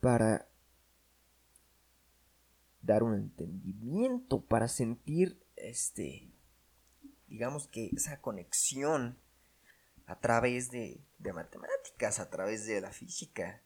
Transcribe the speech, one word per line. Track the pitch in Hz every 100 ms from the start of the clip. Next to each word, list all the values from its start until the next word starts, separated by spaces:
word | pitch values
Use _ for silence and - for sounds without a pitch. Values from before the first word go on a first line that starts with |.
para | 127 117 110 107 - _ _ _ _ _ _ _ _ _ _ _ _ _ _ _ _ _ _ _ _ _ _ _
dar | - 107
un | 117 104
entendimiento, | 101 - 85 95 92 101 117 175 262 247 254 135
para | - 113 117
sentir, | - 117 120 - 156 185 - _ -
este, | 98 123 - - 78 67 - - _ _ _ _ _ _ - _ _
digamos | 107 120 143 -
que | 110 113 -
esa | - 143
conexión | - 101 87 - - 135 143 156 120 127 _ _ _ _ _ _ _ - -
a | 92
través | 113 117 123 123 123
de, | 123 113 - - _
de | -
matemáticas, | 87 85 - - 539 - - 107 104
a | 90
través | - 95 110 107
de | 104
la | 95
física | - - - - - 90 107